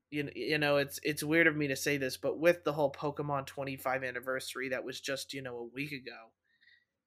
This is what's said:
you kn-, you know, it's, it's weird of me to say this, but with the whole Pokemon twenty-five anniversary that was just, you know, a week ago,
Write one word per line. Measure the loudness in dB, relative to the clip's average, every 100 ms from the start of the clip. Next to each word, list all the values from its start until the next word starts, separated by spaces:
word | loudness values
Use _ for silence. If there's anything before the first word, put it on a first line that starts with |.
| _
you | -4
kn-, | -4 -4
you | 0 2
know, | 4 4
it's, | 2 -2
it's | -2 -2
weird | 4 6 6
of | 6
me | 0
to | 0
say | 0 0
this, | 0 -2
but | -2 4
with | 4 4
the | 2
whole | 2 2
Pokemon | 2 -4 -2 -2 -2 -4
twenty-five | -6 -6 -4 -2 -2
anniversary | -2 -4 -4 -4 -4 -6 -4
that | -4
was | -4 -6
just, | -4 -6 -6
you | -10
know, | -8 -8
a |
week | -8 -8 -6
ago, | -8 -10 -16 -18 _ _ _ _ _ _ _